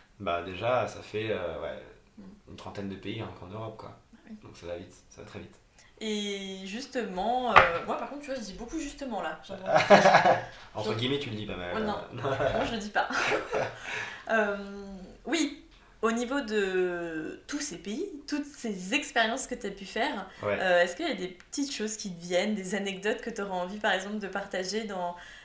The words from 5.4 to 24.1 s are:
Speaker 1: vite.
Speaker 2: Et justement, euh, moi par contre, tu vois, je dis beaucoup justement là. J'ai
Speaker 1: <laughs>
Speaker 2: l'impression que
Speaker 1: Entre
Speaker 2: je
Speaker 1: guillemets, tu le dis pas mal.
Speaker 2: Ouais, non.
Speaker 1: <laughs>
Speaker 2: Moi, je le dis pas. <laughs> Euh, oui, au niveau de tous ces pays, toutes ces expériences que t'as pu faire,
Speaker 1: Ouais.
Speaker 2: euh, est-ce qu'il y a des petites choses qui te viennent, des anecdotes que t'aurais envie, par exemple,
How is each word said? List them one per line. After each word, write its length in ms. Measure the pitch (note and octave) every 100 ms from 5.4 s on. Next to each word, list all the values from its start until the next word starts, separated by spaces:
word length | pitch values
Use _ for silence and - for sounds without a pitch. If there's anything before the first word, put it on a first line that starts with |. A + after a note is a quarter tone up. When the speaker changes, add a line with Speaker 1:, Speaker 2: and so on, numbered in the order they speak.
Speaker 1:
vite. 140 | - - - - - -
Speaker 2:
Et 580 | A3 G#3 G3+ G3 G3 F#3+ F#3+
justement, 840 | A3 C#4 B3+ G3+ F3+ G#3+ B3+ B3
euh, 20 | G3 - - G3+
moi 100 | C4
par 120 | A#3
contre, 100 | C#4+
tu 40 | C4
vois, 40 | C4
je 80 |
dis 80 | G3
beaucoup 240 | F#3 A#3 D#4+
justement 440 | C#4+ - C4 G3+
là. 160 | E3 D#3 -
J'ai 80 |
Speaker 1:
<laughs> 120 | - -
Speaker 2:
l'impression 440 | - - G3+ F#3
que 680 | D3+ - - - - - -
Speaker 1:
Entre 140 | G#2+
Speaker 2:
je 60 | A2
Speaker 1:
guillemets, 200 | B2+ C#3+
tu 120 | A#2+
le 60 | G#2+
dis 100 | G#2
pas 100 | F#2
mal. 180 | F2
Speaker 2:
Ouais, 60 | A3
non. 120 | G#3+ -
Speaker 1:
<laughs> 80 | -
Speaker 2:
Moi, 520 | A#2+ C#3 - C3+ - C4
je 60 |
le 60 | A3+
dis 120 | G#3
pas. 180 | - -
<laughs> 60 | - - A4 - A4 - - - - - - -
Euh, 260 | A3 G#3 G3+ G3+ G3+ G3 F#3+ G3 - -
oui, 380 | D#4+ C#4+ - - - - -
au 120 | A3+
niveau 280 | A3+ A#3+ C#4
de 1000 | A3 G#3+ F#3+ F#3 F3+ F3 E3+ D#3+ D#3 - -
tous 140 | D4
ces 160 | - E3
pays, 280 | G3 A#3+ G4+ C#4+ -
toutes 180 | D4 C#4+
ces 480 | - A3+ F#3 F#3
expériences 520 | D4 D4+ A#3+ A3 B3+ -
que 80 |
t'as 160 | A#3+ G3+
pu 140 | -
faire, 420 | F#3+ A3 C#4 A3+ F#3 -
Speaker 1:
Ouais. 140 | - -
Speaker 2:
euh, 220 | F#3+ F3
est-ce 140 | F3+ -
qu'il 120 | E4
y 20 |
a 40 |
des 140 | G3 F3+
petites 440 | - - - C4+
choses 240 | - G#3+ -
qui 160 | G3+
te 80 | E3+
viennent, 340 | F3 F3+ G#3
des 200 | G3+ F#3
anecdotes 460 | G3+ G3 F#3+ G#3 B3
que 100 | A#3+
t'aurais 200 | - G3
envie, 280 | F#3 F3+ G#3
par 140 | G#3+
exemple, 260 | F#3+ G3